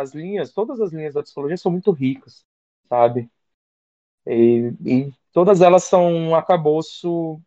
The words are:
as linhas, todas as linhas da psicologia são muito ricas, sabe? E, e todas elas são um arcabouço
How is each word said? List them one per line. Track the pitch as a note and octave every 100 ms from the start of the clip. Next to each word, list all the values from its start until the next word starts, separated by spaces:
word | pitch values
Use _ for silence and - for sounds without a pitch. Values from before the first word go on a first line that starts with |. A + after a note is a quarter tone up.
as | C#3
linhas, | D3 F3 G3+ C3
todas | - A#3 B3+
as | G3+
linhas | D#3 D#3
da | C#3+
psicologia | D3 - C#3+ F3+
são | G3
muito | F3+ G#3
ricas, | D3+ C3 C3+ - _ _ _ _ _ _
sabe? | B2 A#2+ A#2+ A#2 _ _ _ _ _ _ _ _ _ -
E, | A#2+ A#2 A#2+ A#2+ -
e | C3+ B2+ C#3 - _
todas | E3+ F3+ F#3+
elas | F3+ F3+
são | - F#3 F3
um | E3 D#3+
arcabouço | D#3+ D#3 F3+ D3+ D#3 D#3 - F3 E3+ E3 D#3